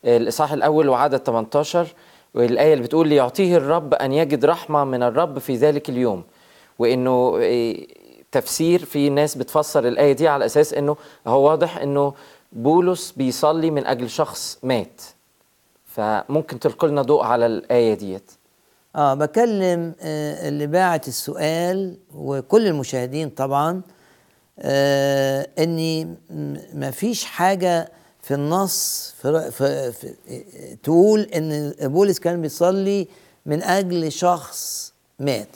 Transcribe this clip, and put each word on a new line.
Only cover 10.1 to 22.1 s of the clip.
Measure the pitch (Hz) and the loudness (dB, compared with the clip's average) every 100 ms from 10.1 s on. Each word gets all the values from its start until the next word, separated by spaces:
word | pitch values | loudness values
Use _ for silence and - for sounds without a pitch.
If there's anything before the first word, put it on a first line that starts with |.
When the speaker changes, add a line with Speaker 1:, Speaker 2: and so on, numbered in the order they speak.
Speaker 1:
دي | 135 160 | 4 2
على | 143 110 | 2 2
أساس | 147 151 | 2 2
إنه | - 143 147 - - - | 0 -2 -4 -10 -14 0
هو | 131 143 | 4 4
واضح | 156 165 - | 4 0 -2
إنه | 139 143 143 139 - - _ | -4 0 -2 -4 -20 -20 _
بولس | - 123 165 175 180 - - | -4 2 4 4 0 -6 -4
بيصلي | 131 123 151 160 160 | -4 0 0 2 0
من | 147 - | 0 -2
أجل | 127 120 | -4 -4
شخص | - 151 - - - | -4 -4 -4 -12 -8
مات، | 127 123 90 - - _ _ _ _ _ _ _ _ | -2 -2 -2 -14 -20 _ _ _ _ _ _ _ _
فممكن | - 107 107 - 147 156 123 | -6 -2 -2 -2 -4 -4 -4
تلقي | 151 - 160 | -4 0 0
لنا | 147 | 0
ضوء | 127 151 | 2 2
على | 117 120 117 | 2 2 2
الآية | 110 - 123 117 | -2 0 2 2
ديت؟ | 104 104 95 _ _ _ _ _ _ _ 165 | 0 -4 -10 _ _ _ _ _ _ _ 0
Speaker 2:
آه، | 147 | 0
بكلم، | 135 151 220 240 208 185 175 170 - | 2 0 0 0 2 0 0 -4 -8
آه، | 160 156 151 151 156 | -8 -6 -6 -6 -6
اللي | 147 147 | -4 -2
باعت | 170 185 165 - | 0 2 0 -4
السؤال | 123 - 147 151 165 175 190 190 175 _ | -8 -8 -4 -2 -2 -2 -2 -6 -10 _